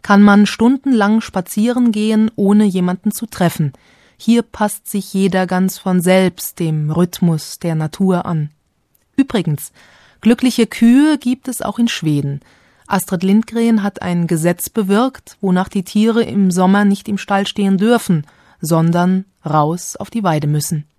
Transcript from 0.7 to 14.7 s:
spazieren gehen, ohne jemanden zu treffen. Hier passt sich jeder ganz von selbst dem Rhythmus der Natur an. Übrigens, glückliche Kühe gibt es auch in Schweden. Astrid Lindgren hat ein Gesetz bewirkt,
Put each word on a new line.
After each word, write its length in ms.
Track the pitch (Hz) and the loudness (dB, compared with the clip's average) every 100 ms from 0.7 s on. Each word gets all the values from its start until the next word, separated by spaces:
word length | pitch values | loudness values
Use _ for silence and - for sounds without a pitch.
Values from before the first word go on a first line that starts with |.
| 269 277 240 202 220 | 2 0 0 2 0
spazieren 720 | - 190 175 - 226 247 240 | -2 -8 -6 -2 -2 2 0
gehen, 400 | 208 214 220 220 - | 0 0 2 0 0
ohne 280 | 202 208 | 2 4
jemanden 480 | 214 185 180 185 208 | 2 0 -2 -2 -4
zu 140 | - 233 | -6 -12
treffen. 480 | - 175 - 151 - _ _ _ _ | -2 -2 0 -4 -4 _ _ _ _
Hier 280 | - 233 | 0 0
passt 440 | 233 - 208 - - | 0 -4 -4 -4 -8
sich 240 | 202 185 | -8 -4
jeder 340 | 190 190 185 185 | -2 0 0 0
ganz 300 | 185 190 - | 0 0 -2
von 240 | 190 185 | -2 0
selbst 580 | 175 185 185 175 - - | 4 4 2 -2 -14 -6
dem 320 | 165 156 147 | -4 -2 -2
Rhythmus 680 | 156 175 - 175 156 - - | 0 -2 0 0 0 -6 -8
der 160 | 170 160 | -4 -4
Natur 500 | 156 - 190 175 - | -4 -2 0 0 -2
an. 260 | 160 147 _ _ _ _ _ _ - | -4 -6 _ _ _ _ _ _ -4
Übrigens, 560 | 269 220 175 147 - _ _ _ _ _ | -2 -2 -2 -4 -8 _ _ _ _ _
glückliche 460 | 220 240 254 233 226 | 0 2 2 0 -2
Kühe 500 | - 233 254 302 302 | 2 4 6 4 0
gibt 320 | 240 254 - | -2 -6 -8
es 120 | 247 | -8
auch 180 | - 208 | -8 -2
in 100 | 233 | -2
Schweden. 500 | - 156 147 139 139 _ _ _ _ - | -2 -2 -2 -2 -8 _ _ _ _ -6
Astrid 380 | 180 - 180 | -6 -4 -4
Lindgren 600 | 190 208 220 226 233 220 | 2 2 0 -2 0 0
hat 180 | 202 - | -2 -6
ein 260 | 180 175 170 | -6 -4 -2
Gesetz 420 | 165 165 175 | 0 0 -2
bewirkt, 680 | - | -6